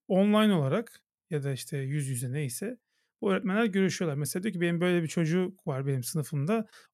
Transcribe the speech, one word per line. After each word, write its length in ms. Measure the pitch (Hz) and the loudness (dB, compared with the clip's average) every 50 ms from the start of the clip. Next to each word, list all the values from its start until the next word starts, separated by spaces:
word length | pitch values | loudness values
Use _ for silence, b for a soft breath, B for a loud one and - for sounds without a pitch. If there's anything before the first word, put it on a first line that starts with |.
| _ | _
online 460 | - 196 185 202 208 208 214 214 214 196 | 0 4 4 6 6 6 6 6 6 4
olarak 500 | 165 139 131 156 220 233 - - - _ _ _ _ _ _ | 4 2 2 0 0 -2 -6 -14 -20 _ _ _ _ _ _
ya 140 | 165 147 135 | -6 -4 -2
da 80 | 143 135 | -4 -4
işte 240 | 120 - - 151 | -6 -6 -6 -6
yüz 300 | 139 135 131 143 151 139 | -6 -4 -2 -4 -4 -2
yüze 240 | 131 135 117 135 123 | -2 -4 -4 -4 -6
neyse 460 | 127 151 147 127 - - 196 220 254 - _ _ _ _ _ _ _ _ | -4 -4 -4 -6 -6 -6 -8 -8 -8 -12 _ _ _ _ _ _ _ _
bu 100 | - 202 | -2 0
öğretmenler 340 | 190 - - 185 190 214 240 | 0 0 0 0 0 2 0
görüşüyorlar. 520 | 220 180 196 190 180 - - 185 160 139 | 2 2 2 2 2 2 0 -2 -2 -2
Mesela 260 | 147 147 147 - 185 180 | -2 -4 -2 -4 -4 -4
diyor 100 | 220 175 | -4 -2
ki, 80 | 170 | 0
"Benim 200 | 175 175 170 165 | 0 0 2 2
böyle 220 | 180 180 175 175 165 | 2 2 2 2 0
bir 40 | |
çocuk 600 | 147 - 175 165 156 165 185 185 180 190 _ _ | 0 0 0 0 2 2 2 0 -2 -4 _ _
var 180 | 160 139 131 135 | -6 -4 -2 -2
benim 160 | 143 135 131 120 | -2 -2 -2 -4
sınıfımda. 600 | - - 156 139 - 156 143 139 165 220 226 220 B B B B B | -4 -4 -4 -4 -2 -4 -2 0 0 0 -2 -2 B B B B B